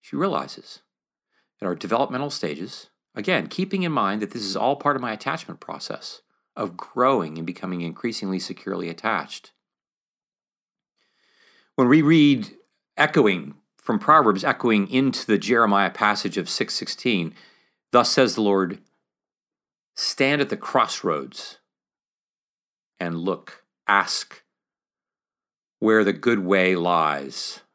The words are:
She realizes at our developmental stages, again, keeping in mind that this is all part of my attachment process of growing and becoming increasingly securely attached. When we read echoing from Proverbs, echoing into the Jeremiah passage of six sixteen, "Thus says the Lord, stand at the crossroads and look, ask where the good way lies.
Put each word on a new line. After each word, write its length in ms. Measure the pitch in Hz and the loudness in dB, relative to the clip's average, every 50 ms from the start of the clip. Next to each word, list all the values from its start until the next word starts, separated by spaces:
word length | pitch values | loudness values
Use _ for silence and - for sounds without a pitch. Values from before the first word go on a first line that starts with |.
She 120 | _ - - | _ -8 -4
realizes 640 | 143 175 196 151 76 67 - - - - - - - _ _ _ _ _ _ _ _ _ _ _ _ _ _ _ _ | -4 -2 -2 -2 -4 -6 -8 -12 -18 -18 -20 -20 -20 _ _ _ _ _ _ _ _ _ _ _ _ _ _ _ _
at 40 | 104 | -6
our 80 | 92 87 | -4 -4
developmental 540 | 82 - 90 110 120 135 - 123 127 143 143 | -4 -2 -2 0 0 0 -2 -2 -6 -6 -6
stages, 640 | 143 - - 78 76 73 90 123 - - - _ _ _ _ _ _ | -6 -6 -6 -6 -6 -8 -10 -12 -14 -18 -20 _ _ _ _ _ _
again, 320 | - 104 185 180 123 82 | -8 -4 -2 -2 -2 -2
keeping 380 | - - - 190 190 - 190 180 | -4 -6 -6 -4 -4 -2 -2 -2
in 60 | 165 | -2
mind 300 | 151 127 104 95 101 107 | 0 0 0 0 -2 -4
that 120 | 104 101 | -6 -6
this 100 | - 117 | -8 -8
is 120 | 104 95 98 | -8 -6 -4
all 220 | - 110 127 143 | -2 0 -2 -2
part 180 | 143 - 147 143 | 0 0 -2 -2
of 80 | 131 | -2
my 100 | 123 117 | -4 -6
attachment 460 | 107 107 - 135 160 175 - - 170 160 | -8 -6 -6 -6 -6 -6 -8 -14 -16 _
process 640 | - - - - - - - - - - - - _ _ _ _ _ _ _ | -14 -14 -12 -12 -10 -10 -10 -12 -12 -16 -18 -18 _ _ _ _ _ _ _
of 220 | - 107 92 85 | -8 -8 -8 -8
growing 640 | 87 - - - 123 123 131 139 113 85 78 78 82 | -12 -16 -10 -2 2 2 4 4 2 0 -4 -6 -8
and 80 | 82 | -8
becoming 340 | 82 87 - - 95 92 87 | -8 -8 -8 -8 -8 -6 -6
increasingly 580 | 85 85 82 - - 120 113 - - 95 95 90 | -6 -8 -8 -6 -8 -6 -6 -6 -6 -4 -4 -4
securely 520 | - - - - - 95 95 92 87 82 | -4 -8 -12 -10 -8 -6 -6 -6 -6 -8
attached. 640 | 85 - - 110 110 92 - - - - - - _ _ _ _ _ _ _ _ _ _ _ _ _ _ _ _ _ _ _ _ _ _ _ _ _ _ _ _ _ _ _ _ _ _ _ _ _ _ _ _ _ _ _ _ _ | -10 -6 -4 -4 -4 -4 -6 -8 -14 -18 -18 -20 _ _ _ _ _ _ _ _ _ _ _ _ _ _ _ _ _ _ _ _ _ _ _ _ _ _ _ _ _ _ _ _ _ _ _ _ _ _ _ _ _ _ _ _ _
When 140 | - 127 123 | 2 4 6
we 140 | 139 160 | 6 6
read 480 | 151 147 165 160 147 143 139 120 104 - - - _ _ _ _ _ _ _ - | 6 6 6 6 6 6 4 2 -2 -8 -14 -20 _ _ _ _ _ _ _ 0
echoing 560 | 147 151 - 165 123 104 95 87 71 69 - _ _ _ _ | 0 2 4 4 4 4 2 0 -6 -12 -16 _ _ _ _
from 220 | _ _ - 113 104 | _ _ -4 -2 0
Proverbs, 460 | - - 151 160 135 110 98 95 - | 4 6 6 6 6 4 2 2 0
echoing 440 | 135 127 - - 120 110 104 98 95 | -2 -2 0 2 2 4 2 2 2
into 380 | 127 127 135 131 117 - - | 0 0 0 0 -2 -4 0
the 120 | - 107 90 | 0 0 0
Jeremiah 520 | - 104 123 117 117 104 101 98 98 90 | 2 2 4 4 4 4 4 4 2 0
passage 460 | - - 110 104 104 98 - 95 85 | 0 0 0 0 0 0 -4 -4 -4
of 140 | 98 85 - | -4 -6 -4
six 240 | - - 110 - - | -4 -4 -4 -4 -4
sixteen, 600 | - - - - - - 123 113 90 85 80 - - - _ _ _ _ _ _ _ _ _ | -8 -6 -8 -10 -4 -2 0 0 0 -2 -4 -8 -14 -20 _ _ _ _ _ _ _ _ _
"Thus 180 | - 123 117 - | 4 4 4 4
says 240 | - - 131 110 - | 4 4 4 2 2
the 80 | - | 0
Lord, 360 | 107 101 98 98 95 87 95 - _ _ _ _ _ _ _ _ _ _ _ _ _ _ _ _ _ _ _ _ _ _ _ | 2 2 4 2 2 0 -4 -12 _ _ _ _ _ _ _ _ _ _ _ _ _ _ _ _ _ _ _ _ _ _ _
stand 460 | - - - - - 135 135 147 147 | -6 -6 -6 0 0 2 2 2 0
at 80 | 143 - | 0 -2
the 60 | 127 | -2
crossroads 1000 | 107 - - - 131 110 - - - - 90 78 73 67 - - - - - - _ _ _ _ _ _ _ _ _ _ _ _ _ _ _ _ _ _ _ _ _ _ _ _ _ _ _ _ _ | -8 -8 -2 0 0 0 0 -2 -6 -4 -2 -2 -2 -4 -8 -14 -16 -16 -16 -18 _ _ _ _ _ _ _ _ _ _ _ _ _ _ _ _ _ _ _ _ _ _ _ _ _ _ _ _ _
and 160 | 90 87 85 | -6 -6 -6
look, 480 | 82 82 95 90 - - - - - _ _ _ _ _ - | -4 -2 -4 -4 -4 -8 -20 -20 -20 _ _ _ _ _ 2
ask 540 | 101 98 - - - - - _ - - _ _ _ _ _ _ _ _ _ _ _ _ _ _ _ _ _ _ _ _ _ _ _ _ _ _ _ _ | 2 2 2 0 -4 -6 -8 _ -18 -20 _ _ _ _ _ _ _ _ _ _ _ _ _ _ _ _ _ _ _ _ _ _ _ _ _ _ _ _
where 220 | 110 110 110 110 | 2 4 6 6
the 100 | 104 101 | 6 4
good 280 | 92 - - 120 113 104 | 2 2 2 2 2 2
way 340 | 92 87 98 95 92 92 92 | 2 2 4 4 4 4 2
lies. 840 | 87 85 87 87 82 80 76 73 71 69 67 - - - - - - _ _ | 2 2 2 2 4 2 2 0 -4 -6 -10 -10 -10 -10 -10 -12 -14 _ _